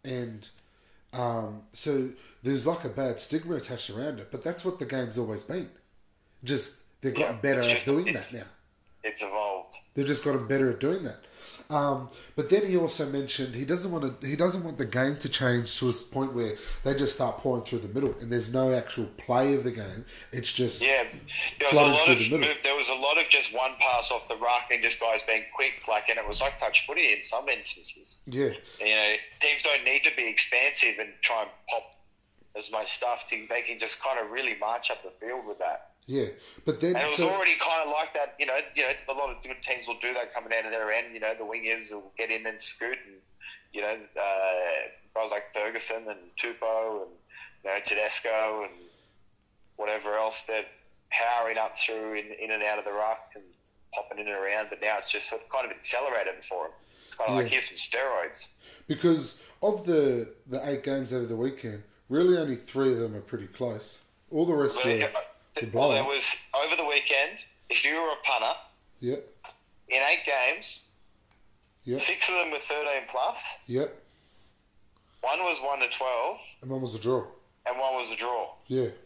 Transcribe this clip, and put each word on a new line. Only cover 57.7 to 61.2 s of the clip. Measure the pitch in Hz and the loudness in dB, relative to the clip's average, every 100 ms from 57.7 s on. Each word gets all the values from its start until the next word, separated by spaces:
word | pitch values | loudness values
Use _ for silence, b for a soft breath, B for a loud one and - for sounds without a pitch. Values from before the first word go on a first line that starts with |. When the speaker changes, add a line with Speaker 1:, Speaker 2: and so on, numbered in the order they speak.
| - | -4
Speaker 2:
steroids." | - 117 135 107 85 - - - B B - | -2 0 0 0 -2 -6 -10 -12 B B -6
Speaker 1:
Because | 151 175 160 131 - B B | 2 4 4 2 -8 B B
of | 202 208 175 | 0 0 2
the, | 160 139 120 113 - - | 4 6 2 -2 -12 -8
the | 127 143 | -6 -2
eight | 139 | -2
games | 143 135 123 | 0 -2 -2
over | 127 | -2